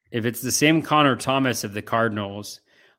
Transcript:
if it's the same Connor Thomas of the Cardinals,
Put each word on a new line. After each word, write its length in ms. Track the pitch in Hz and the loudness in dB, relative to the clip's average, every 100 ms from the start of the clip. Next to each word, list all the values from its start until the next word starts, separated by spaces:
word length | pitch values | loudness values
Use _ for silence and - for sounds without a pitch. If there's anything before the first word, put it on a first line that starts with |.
| _ | _
if 160 | 120 113 | -4 -4
it's 160 | 117 | -4
the 100 | 127 | -4
same 300 | - 151 160 | 2 4 4
Connor 340 | - 151 143 113 | 2 4 4 2
Thomas 480 | - 135 131 113 | -2 0 0 -2
of 80 | 107 | -4
the 80 | 101 | -8
Cardinals, 800 | - 113 113 104 101 101 104 - _ _ _ | -2 0 0 0 -6 -8 -12 -16 _ _ _